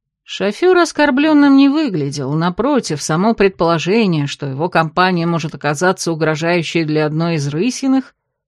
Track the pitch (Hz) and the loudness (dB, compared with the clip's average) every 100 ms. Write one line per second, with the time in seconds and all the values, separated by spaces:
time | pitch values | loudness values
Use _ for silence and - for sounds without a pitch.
0 | _ _ - - 190 214 359 359 330 - | _ _ -14 -6 -4 0 2 4 2 2
1 | 294 254 311 302 285 269 277 294 302 170 | 2 2 4 4 6 6 4 2 0 -2
2 | 143 147 131 156 170 175 247 277 - 151 | -4 -6 -4 -2 -2 -2 0 0 -2 -6
3 | - 160 208 220 196 - 165 165 160 226 | -4 0 0 2 2 2 0 0 0 0
4 | 208 156 143 - 143 131 175 170 160 175 | 2 0 -2 -6 -8 -6 -2 -2 -2 0
5 | 185 175 170 170 156 139 147 147 180 185 | 0 0 -2 -2 -4 -6 -4 0 0 0
6 | - 156 160 151 165 175 156 170 156 151 | -4 -2 -2 -2 -2 -2 -2 -2 -2 -2
7 | 151 151 170 165 143 151 233 - 269 269 | -2 -2 -2 -2 -4 -2 -4 -2 0 0
8 | - _ _ _ | -2 _ _ _